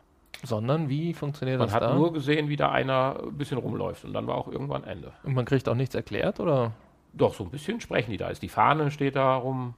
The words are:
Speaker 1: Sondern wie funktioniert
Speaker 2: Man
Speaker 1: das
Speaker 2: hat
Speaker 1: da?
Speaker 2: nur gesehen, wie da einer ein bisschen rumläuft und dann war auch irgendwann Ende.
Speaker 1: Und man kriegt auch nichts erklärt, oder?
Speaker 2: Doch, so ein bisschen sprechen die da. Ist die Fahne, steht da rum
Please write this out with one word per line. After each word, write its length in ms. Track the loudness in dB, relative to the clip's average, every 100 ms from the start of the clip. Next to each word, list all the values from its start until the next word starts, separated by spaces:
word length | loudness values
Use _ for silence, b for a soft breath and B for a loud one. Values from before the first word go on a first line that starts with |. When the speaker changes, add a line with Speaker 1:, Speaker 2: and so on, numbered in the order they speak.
| _ _ _ -14
Speaker 1:
Sondern 460 | -4 -2 0 0 0
wie 240 | -2 -4
funktioniert 460 | -4 -6 -4 -2 0
Speaker 2:
Man 80 | 2
Speaker 1:
das 80 | 4
Speaker 2:
hat 80 |
Speaker 1:
da? 100 | 4 4
Speaker 2:
nur 180 | 4
gesehen, 360 | 2 0 2 2
wie 60 | 2
da 140 | 2
einer 460 | 4 2 2 2 0
ein 140 | -6 -6
bisschen 200 | -4 -4
rumläuft 460 | -2 -2 -4 -6 -6
und 80 |
dann 140 | -6 -2
war 80 | -4
auch 120 | -4
irgendwann 360 | -6 -4 -4
Ende. 280 | -6 -12 -12 -10
Speaker 1:
Und 100 | -2 0
man 100 | 2
kriegt 240 | 2 2
auch 60 | 0
nichts 200 | 0 -4
erklärt, 440 | -4 0 0 0
oder? 320 | 2 2 0 -4 -16 _ _
Speaker 2:
Doch, 200 | 2 2 2
so 80 |
ein 60 | -8
bisschen 280 | -8 -6 -6
sprechen 320 | -2 -2 -2
die 60 | -4
da. 100 | -6
Ist 120 | -6
die 80 | -4
Fahne, 400 | 4 4 4 2
steht 240 | 0 0 2
da 200 | 2 2
rum 400 | 0 -4 -6